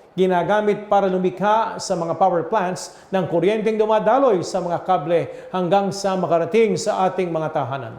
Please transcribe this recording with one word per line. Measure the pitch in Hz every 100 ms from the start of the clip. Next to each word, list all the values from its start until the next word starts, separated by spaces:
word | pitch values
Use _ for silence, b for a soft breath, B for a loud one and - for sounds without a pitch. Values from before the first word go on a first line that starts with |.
| B 175
ginagamit | 185 180 165 208 208 202 202
para | 202 196
lumikha | 185 180 180 202 220 214 -
sa | -
mga | 175 170 -
power | 190 175 160
plants | 220 180 185 - B B
ng | 185 156
kuryenteng | 170 180 220 214 220
dumadaloy | 214 214 190 262 269 185
sa | 151 185
mga | 175 165
kable | - 180 156 170 - - -
hanggang | 185 175 202 196
sa | 196 196 185
makarating | 165 165 165 220 220
sa | 180 208 196 185
ating | 185 180
mga | 160 156
tahanan. | 156 127 135 117